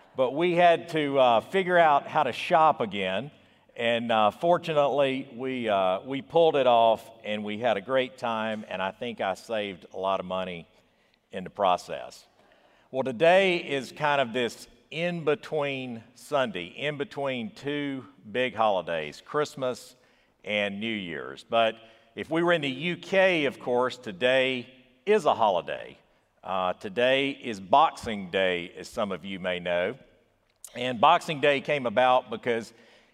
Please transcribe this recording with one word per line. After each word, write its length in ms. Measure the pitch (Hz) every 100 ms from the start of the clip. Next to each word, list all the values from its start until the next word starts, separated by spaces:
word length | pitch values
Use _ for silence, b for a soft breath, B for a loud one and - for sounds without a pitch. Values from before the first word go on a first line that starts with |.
| B
But 200 | - 123
we 180 | 139 175
had 380 | 170 175 165 -
to, 280 | 160 143 139
uh, 220 | 123 117
figure 380 | 214 190 180 175
out 280 | 160 143 -
how 160 | 156
to 100 | 131
shop 480 | - - 170 156 139
again. 520 | 117 101 95 95 143 - b b b
And, 380 | - 117 117 117
uh, 180 | 110 104
fortunately, 1000 | - 170 175 170 147 143 139 139 131 -
we, 340 | 117 131 131 110
uh, 320 | 98 92 95
we 200 | 131 135
pulled 320 | - 165 165
it 140 | 147 123
off, 420 | 117 113 110 - -
and 180 | 104 107
we 160 | 104 107
had 180 | 120 101
a 40 |
great 380 | 98 131 127 -
time, 460 | 120 110 110 107 104
and 120 | 92
I 120 | 95
think 280 | - 123 110
I 140 | 101
saved 520 | 92 - 110 101 87 -
a 60 | 92
lot 220 | 95 95
of 60 | 90
money 420 | 92 92 85 80 _ b b b b _
in 100 | 98
the 80 | 87
process. 720 | - 98 87 - 71 62 - _ _ b b b b b
Well, 100 | 131
today 540 | 123 113 165 185 190 175
is 340 | 151 139 113
kind 300 | - 147 143
of 120 | 123
this 360 | 123 117 - - _ -
in-between 1120 | 151 175 175 151 147 - 156 143 135 127 113 104
Sunday, 520 | - - 143 123 92 85
in 320 | - 139 143
between 520 | 143 147 139 127 110
two 520 | - 139 147 143 135 113 _ 110
big 240 | 117 127
holidays, 640 | 101 110 95 85 82 76 - -
Christmas 720 | 151 147 - 127 117 - _ b b b b
and 360 | - 104 101 98
New 80 | 113
Year's. 580 | 107 87 73 65 69 -
But 280 | 113 113 110 - B B -
if 120 | -
we 140 | 160
were 100 | 175
in 100 | 170
the 60 | 143
U 280 | 131 175 170
K, 480 | - 190 190 170
of 160 | 135 -
course, 360 | 131 123 127 -
today 720 | 110 90 123 131 131 127 117 - _ _ 196
is 180 | 214
a 120 | 147 107
holiday. 600 | 107 87 76 65 57 - _ _ _ _
Uh, 300 | 90 95 92
today 580 | - 107 95 127 135 139
is 300 | 135 127 101
Boxing 680 | 92 139 156 - 120 104 92
Day, 440 | 95 92 87 87 -
as 120 | 85
some 240 | 117 104
of 120 | 90
you 140 | 98 95
may 220 | 92 90
know. 340 | 87 87 95 139 _ _ _ _ _ _ -
And 260 | 123 127 120
Boxing 400 | 143 170 - 147
Day 200 | 147 139
came 260 | - 147 120
about 420 | 104 127 127 -
because 460 | 113 127 117 110 - b b b